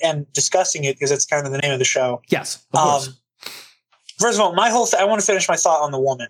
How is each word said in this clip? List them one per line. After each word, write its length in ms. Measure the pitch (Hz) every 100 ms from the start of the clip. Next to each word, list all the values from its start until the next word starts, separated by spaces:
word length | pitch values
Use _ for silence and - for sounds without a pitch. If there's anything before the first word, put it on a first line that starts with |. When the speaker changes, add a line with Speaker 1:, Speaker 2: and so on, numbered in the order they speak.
Speaker 1:
and 280 | 165 151 143
discussing 500 | - - 185 185 156
it, 160 | 139 131
'cause 100 | 139
it's 160 | 139 -
kind 200 | 147 139
of 80 |
the 40 | 139
name 120 | 143
of 80 | 131
the 60 | 131
show. 360 | 139 127 120 -
Speaker 2:
Yes, 380 | 143 - - _
of 60 | 160
Speaker 1:
Um, 80 | 151
Speaker 2:
course. 200 | 143 135 131 _ _ - - - _ _ _ - -
Speaker 1:
first 160 | 233 208
of 40 |
all, 120 | 190
my 160 | 180 226
whole 160 | 240 226
th-, 160 | -
I 40 | 202
wanna 160 | 214
finish 260 | 202 190 180
my 80 | 165
thought 260 | 180 160
on 100 | 147
the 80 | 135
woman. 280 | 135 127